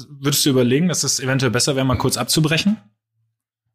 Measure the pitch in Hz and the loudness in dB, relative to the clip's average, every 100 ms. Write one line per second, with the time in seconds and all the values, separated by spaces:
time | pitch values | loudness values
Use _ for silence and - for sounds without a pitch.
0 | - 143 139 147 151 127 123 135 180 - | -18 -8 -4 0 2 2 2 2 0 0
1 | 139 - 131 135 131 117 117 131 131 123 | -2 -4 -2 0 0 0 0 0 0 0
2 | 131 - 123 - 151 160 202 214 - _ | 0 -2 -2 0 0 0 0 -2 -6 _
3 | _ _ _ _ _ _ _ | _ _ _ _ _ _ _